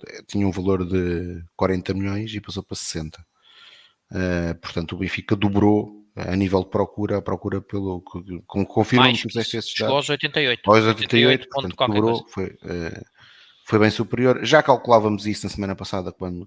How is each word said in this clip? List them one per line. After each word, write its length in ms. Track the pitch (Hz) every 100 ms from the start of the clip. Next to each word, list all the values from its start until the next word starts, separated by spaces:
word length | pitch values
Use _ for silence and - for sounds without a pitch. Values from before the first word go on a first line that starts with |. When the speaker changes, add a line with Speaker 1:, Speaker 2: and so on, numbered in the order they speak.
| -
Speaker 1:
eh, 140 | - -
tinha 200 | 101 98
um 40 |
valor 360 | 92 92 95 90
de 560 | 92 90 85 90 87 85
quarenta 400 | - 95 92 87
milhões 400 | 95 98 101 110
e 60 | 107
passou 220 | - 95
para 140 | - 101
sessenta. 480 | - 82 78 - - _ _ _ - - _ _ _
Eh, 420 | - 92 87 85
portanto, 380 | 85 - - 85
o 60 | 92
Benfica 360 | 92 - -
dobrou, 720 | 104 101 98 104 104 113 - _
eh, 180 | - 87
a 40 | 92
nível 240 | 98 95
de 100 | 92
procura, 480 | 104 98 - 104 101
a 40 |
procura 380 | - 95 101 95
pelo, 400 | - 101 98 90
co-, 200 | - 92 92 87 -
com, 180 | 98
confirma-me 440 | 95 - 107 123 131
Speaker 2:
Mais 100 | 120
Speaker 1:
que 40 |
Speaker 2:
que 60 | 113
Speaker 1:
puseste 280 | 117 110 117
Speaker 2:
isso. 100 | -
Speaker 1:
esses 40 |
Speaker 2:
Chegou 220 | - 110
Speaker 1:
dados. 100 | 139
Speaker 2:
aos 60 | 139
oitenta 300 | 143 151 156
e 80 | 139
oito. 220 | 117 -
Speaker 1:
Aos 140 | 110
oitenta 100 | 110
e 0 |
oito, 60 | 110
Speaker 2:
Oitenta 180 | 113 117
e 80 | 120
oito 220 | 127 -
ponto 40 |
Speaker 1:
portanto, 220 | 139 92 -
Speaker 2:
qualquer 240 | 123 104
Speaker 1:
dobrou, 220 | 110 117
Speaker 2:
coisa. 100 | -
Speaker 1:
foi, 380 | - 92 - -
eh, 320 | 87 85 - - _ - - _ _
foi 140 | - 110
bem 100 | 107
superior. 540 | 104 110 120 127 123
Já 180 | 110 151
calculávamos 640 | 147 120 - 117 107 104 104
isso 180 | 101
na 60 | 98
semana 240 | - 98
passada, 380 | 95 95 101 90
quando, 340 | - 92 90